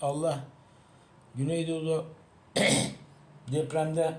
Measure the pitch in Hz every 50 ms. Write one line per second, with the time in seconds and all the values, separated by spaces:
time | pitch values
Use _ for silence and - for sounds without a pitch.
0 | - 143 143 151 160 165 143 135 131 - - - - - - - - - - -
1 | - - - - - - - 123 139 147 165 170 165 160 165 160 160 160 160 156
2 | 156 - - - - - - - - - - - - - - - - - - -
3 | - - - - - - - - - 120 131 156 156 135 151 160 156 156 156 165
4 | 165 160 160